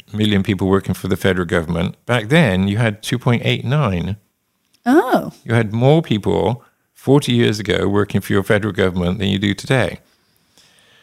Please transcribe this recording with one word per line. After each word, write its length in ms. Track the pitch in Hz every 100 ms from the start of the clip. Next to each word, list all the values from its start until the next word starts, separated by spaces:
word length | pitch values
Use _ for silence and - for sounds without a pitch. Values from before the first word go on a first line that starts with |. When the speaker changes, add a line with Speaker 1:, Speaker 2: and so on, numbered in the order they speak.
| -
Speaker 1:
million 300 | 107 107 98
people 260 | 95 95 95
working 240 | 98 -
for 160 | 90 92
the 80 | 92
federal 280 | 101 92 87
government. 520 | 90 80 85 92 - -
Back 240 | 120 104
then, 400 | 160 135 92 98
you 80 | 101
had 260 | 120 101
two 160 | - 123
point 220 | 127 120
eight 220 | 123 120 113
nine. 500 | 147 127 107 127 104 _ _ _ _ _ _ 240
Speaker 2:
Oh. 480 | 294 480 415 - -
Speaker 1:
You 120 | - 117
had 180 | 107
more 280 | 113 131 156
people 640 | 165 107 95 90 87 123 - _ _
forty 400 | _ - 139 131
years 260 | 120 117 107
ago 300 | 95 92 92
working 320 | 101 101 101
for 100 | -
your 120 | 101
federal 280 | 95 107 107
government 480 | 95 95 90 87 92
than 80 | 98
you 100 | 98
do 140 | 101
today. 460 | 98 - 135 92 - _ _ _ _ _ _ _ _ _ _